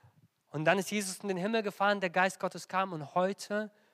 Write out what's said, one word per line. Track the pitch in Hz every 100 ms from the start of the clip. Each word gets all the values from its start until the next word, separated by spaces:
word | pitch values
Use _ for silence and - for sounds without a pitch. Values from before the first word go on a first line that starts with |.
| - _ _ _ _
Und | 147
dann | 156 196
ist | 185
Jesus | 208 190 180
in | 202
den | 180
Himmel | 202 226
gefahren, | 202 - 202 202
der | 185
Geist | 180 185 -
Gottes | 185 175 -
kam | 185 190
und | 160 143
heute | 180 185 196 - 208 214 - _